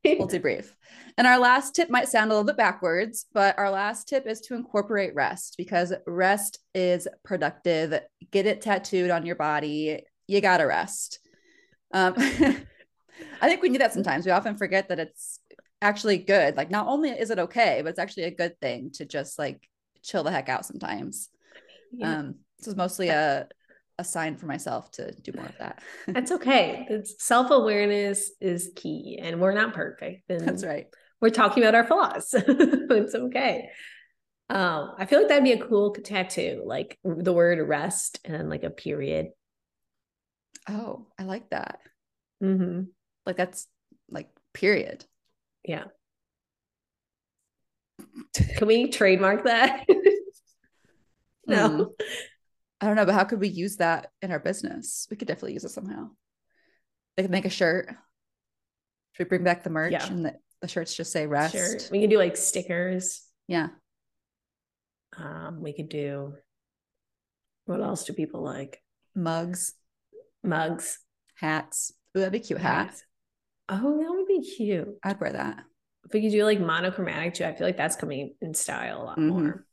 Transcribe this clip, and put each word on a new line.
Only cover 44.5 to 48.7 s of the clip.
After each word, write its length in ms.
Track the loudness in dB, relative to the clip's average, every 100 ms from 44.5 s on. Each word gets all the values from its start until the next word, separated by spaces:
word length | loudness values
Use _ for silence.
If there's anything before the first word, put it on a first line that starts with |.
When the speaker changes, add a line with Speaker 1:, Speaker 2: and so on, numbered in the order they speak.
Speaker 1:
period. 500 | -2 2 2 0 -10 -20 _ _ _ _ _
Speaker 2:
Yeah. 200 | -10 -10 -10 _ _ _ _ _ _ _ _ _ _ _ _ _ _ _ _ _ _ _ _ -20 -20 -20 -12 -2 0 0
Can 120 |
we 200 | 4